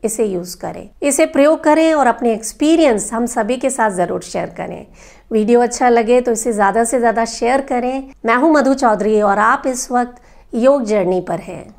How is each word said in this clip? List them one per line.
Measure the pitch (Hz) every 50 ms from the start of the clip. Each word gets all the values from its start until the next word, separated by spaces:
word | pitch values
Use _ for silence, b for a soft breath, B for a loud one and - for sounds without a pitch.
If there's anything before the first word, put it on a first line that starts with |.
| -
इसे | 277 - - 226
यूज़ | 208 190 175 180 180 - -
करें, | - 170 170 175 185 208 _ _
इसे | - 285 277 - 320
प्रयोग | 311 320 311 277 302 320 311
करें | 320 311 302 320 320 320 320
और | 302 269
अपने | 240 226 - 247 233
एक्सपीरियंस | 226 214 226 - - - 294 302 330 330 330 277 226 202 202 -
हम | 233 226 240
सभी | 240 - 247 220 208 247
के | 254 262 269
साथ | 262 - 226 220
ज़रूर | 190 180 175 170 185 180
शेयर | 170 - - 185 175 -
करें। | - - 175 175 175 - - - b b b b b b b b
वीडियो | 226 220 214 208 240 240
अच्छा | 240 226 240 - 247 247
लगे | 240 233 226 214 247 247
तो | 247 -
इसे | 226 214 - 240
ज़्यादा | 226 202 202 196 190 226 233
से | 226 - 254
ज़्यादा | 233 233 214 226 226
शेयर | 226 - - 240 233 208 185
करें। | 269 - 254 247 240 247 262 269 269 - - _ -
मैं | 220 226
हूँ | 247 277 330
मधु | 311 294 247 262 269
चौधरी | 269 269 233 214 190 202 214 220 214
और | 208 202 196 208
आप | 208 220 262 269 -
इस | 277 254 247 - -
वक्त | 254 247 240 247 - - b b b b b b -
योग | 233 226 262 285 285 240
जर्नी | 202 214 208 185 175 185 185
पर | 175 180 170 170
हैं। | - - 180 147 - - -